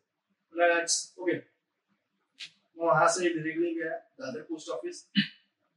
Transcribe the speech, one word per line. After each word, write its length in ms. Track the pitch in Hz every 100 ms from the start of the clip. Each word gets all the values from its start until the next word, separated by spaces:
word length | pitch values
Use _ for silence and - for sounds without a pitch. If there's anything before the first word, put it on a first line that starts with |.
| _ _ _
बोला, 440 | _ _ 165 175
"It's 440 | 170 170 - - -
ओके।" 200 | 180 160 - _ _ _ _ _ _ _ _ - - _ _ 165
वहाँ 320 | 165 160 165
से 260 | 180 175
डायरेक्टली 400 | 160 156 160 175
गया 220 | 165 160 -
दादर 440 | - - - 156
पोस्ट 280 | 220 330 -
ऑफिस, 420 | 160 349 349 - - - - _ _ _